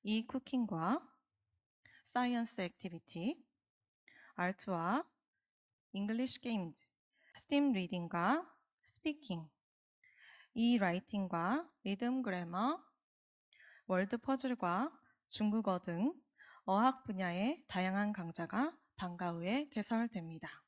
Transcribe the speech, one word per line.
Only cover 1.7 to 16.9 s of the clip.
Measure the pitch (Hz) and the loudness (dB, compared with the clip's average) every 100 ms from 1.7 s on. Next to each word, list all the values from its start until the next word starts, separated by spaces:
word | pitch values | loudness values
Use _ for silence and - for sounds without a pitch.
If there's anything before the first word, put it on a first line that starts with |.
| _ - - | _ -20 -20
사이언스 | - 247 247 240 233 - | -4 0 2 0 -2 -4
액티비티, | 180 _ 185 170 - 165 185 339 - _ _ _ _ _ _ - - - | -6 _ -10 -10 -10 -4 -4 -4 -12 _ _ _ _ _ _ -20 -14 -2
아트와 | 180 196 - 175 170 247 359 _ _ _ _ _ _ _ _ | -2 -2 -4 -2 2 0 -2 _ _ _ _ _ _ _ _
잉글리시 | 196 208 226 254 - | -6 -2 -2 -2 -4
게임즈, | 240 226 170 - - _ _ _ _ - | -4 -4 -4 -8 -18 _ _ _ _ -16
스팀 | - 285 285 | 0 4 4
리딩과 | 208 180 180 170 170 180 294 370 _ _ _ | 2 0 -2 -2 2 4 4 0 _ _ _
스피킹, | - - 311 302 269 170 160 _ _ _ _ _ _ _ - - - - | -20 -6 -4 -4 -4 -6 -6 _ _ _ _ _ _ _ -20 -20 -10 2
이 | 233 240 | 4 6
라이팅과 | 190 175 - 208 185 170 175 262 - _ | 4 2 -2 -4 -2 0 0 0 -2 _
리듬 | 196 196 240 262 | -4 -2 0 0
그래머, | 233 180 170 175 240 320 - _ _ _ _ _ _ _ - - - | -2 -4 -4 -2 0 -2 -8 _ _ _ _ _ _ _ -20 -20 -2
월드 | 185 196 233 | 0 2 -2
퍼즐과 | - 269 262 247 175 180 285 - _ _ _ | 0 0 0 0 0 2 0 -6 _ _ _
중국어 | - 214 220 202 180 | 0 2 2 2 0
등 | - 170 247 359 _ _ - - | -2 0 0 0 _ _ -20 -10
어학 | - 196 254 | 2 4 4